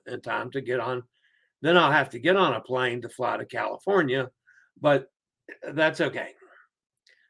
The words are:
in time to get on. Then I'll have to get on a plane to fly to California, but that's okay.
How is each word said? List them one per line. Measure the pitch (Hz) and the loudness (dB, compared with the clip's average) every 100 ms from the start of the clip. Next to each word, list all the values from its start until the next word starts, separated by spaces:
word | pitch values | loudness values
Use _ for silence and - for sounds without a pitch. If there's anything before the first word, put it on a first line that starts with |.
| - | -12
in | 123 | -10
time | 120 110 120 | -6 -6 -4
to | 135 | -8
get | 117 127 | -4 -4
on. | 117 127 123 _ _ _ _ _ | -4 -6 -8 _ _ _ _ _
Then | 147 175 | 4 6
I'll | 156 | 6
have | 147 135 | 4 2
to | 117 | -2
get | 143 196 | 2 4
on | 170 113 | 4 0
a | |
plane | - 127 127 123 | -4 -2 -2 -4
to | 117 | -8
fly | - 120 107 | -6 -4 -4
to | - | -6
California, | 117 107 - - 196 147 135 127 - _ _ _ _ | -6 -6 -6 0 0 2 0 -4 -10 _ _ _ _
but | 147 139 139 _ _ _ - - - | 2 2 0 _ _ _ -20 -16 -10
that's | 143 156 156 | 0 0 2
okay. | 151 127 - - _ _ _ _ _ _ _ _ _ | -2 -2 -10 -14 _ _ _ _ _ _ _ _ _